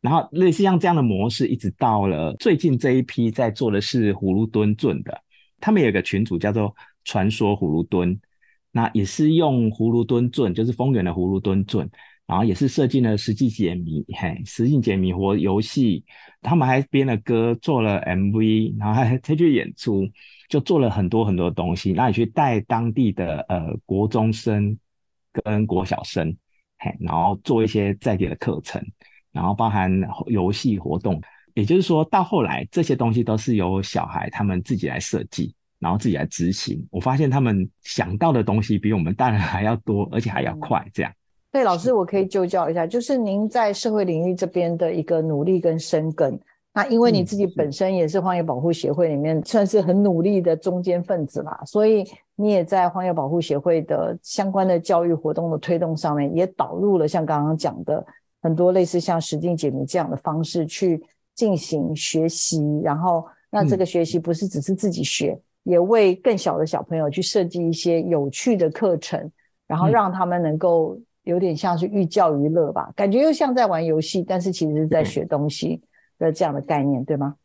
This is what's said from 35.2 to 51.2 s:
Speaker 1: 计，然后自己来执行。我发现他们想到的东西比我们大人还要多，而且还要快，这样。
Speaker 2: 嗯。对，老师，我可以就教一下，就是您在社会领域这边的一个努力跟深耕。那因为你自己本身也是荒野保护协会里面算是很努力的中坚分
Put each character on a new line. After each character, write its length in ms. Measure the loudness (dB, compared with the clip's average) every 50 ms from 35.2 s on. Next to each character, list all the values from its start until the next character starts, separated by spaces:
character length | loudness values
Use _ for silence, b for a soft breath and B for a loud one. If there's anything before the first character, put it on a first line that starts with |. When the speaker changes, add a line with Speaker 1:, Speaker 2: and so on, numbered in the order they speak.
| -6 -6
Speaker 1:
计， 240 | -6 -6 -6 -6 -8 _ _ _ _ _
然 120 | -4 -2
后 60 | -2
自 120 | 0 0 0
己 80 | 0
来 100 | 0 -2
执 260 | -6 -4 -4 -2 -2
行。 340 | -2 -4 -6 -6 -6 -8 -8 -8
我 100 | -8 -4
发 160 | -2 -2 0
现 140 | 0 0 2
他 100 | 2 2
们 280 | 2 2 2 0 0 -2 _ _
想 340 | _ -6 -4 -4 -2 -2 -2 0
到 140 | 2 2
的 100 | 2 2
东 200 | 2 2 0 0
西 160 | 2 0 -2 0
比 140 | 2 0
我 60 | 0 2
们 160 | 0 0 0
大 160 | 2 2 2
人 80 | 2 2
还 240 | 0 0 -2 0
要 140 | 0 0 -2
多， 320 | -2 -2 -2 0 0 0 0
而 80 | -2 -2
且 80 | -2 -2
还 140 | -2 -2
要 120 | -2 -4 -6
快， 300 | -8 -4 -2 -2 -4 -4 -6
这 100 | _ -6
样。 100 | -6 -6
Speaker 2:
嗯。 40 | -8 _ _ _ _ _ _ _
对， 120 | -2 0 2
老 140 | 2 0 0
师， 140 | 0 2 2
我 100 | 2 0
可 140 | 0 0 -2
以 80 | -2
就 180 | 0 0 -2 0
教 240 | 0 0 0 0 0
一 60 | -2
下， 120 | -2 -2
就 140 | -2 -2 -4
是 160 | -2 0 -2
您 320 | -2 0 -2 -2 -2 -2 0
在 240 | 0 0 0 0
社 180 | 0 -2 -2 -2
会 140 | 0 0 0
领 240 | 0 0 0 0 0
域 60 | 0
这 120 | -2 -4
边 300 | -2 0 0 0 0 0
的 160 | 0 0 0
一 100 | 0 -2
个 200 | -2 0 0 0
努 220 | 0 0 -2 0 2
力 140 | 2 0 2
跟 200 | 2 0 0 0
深 340 | -2 -2 0 0 0 -2
耕。 260 | 0 0 0 0 0 -6 b b b b b _ _
那 120 | -2 0 2
因 120 | 2 4
为 100 | 4 4
你 140 | 4 2 0
自 100 | -2 0
己 120 | -2 -2
本 260 | -2 0 -2 -2 -2
身 220 | -2 -2 -2 0 2
也 120 | 0 0
是 140 | 0 0 0
荒 160 | 0 0 -2
野 60 | 0
保 180 | -2 -2 -2 0
护 100 | 0 0
协 220 | 0 0 -2 -2
会 160 | 0 2 0 0
里 80 | 0
面 260 | 0 0 0 0 -2
算 240 | -2 0 0 2 2
是 140 | 4 2 2
很 220 | 2 4 2 4
努 180 | 4 4 2 2
力 220 | 2 2 2 2
的 120 | 2 2 0
中 280 | 0 -2 -4 -4 -2
坚 200 | -2 0 -2 -2
分 240 | -2 -2 -2 -4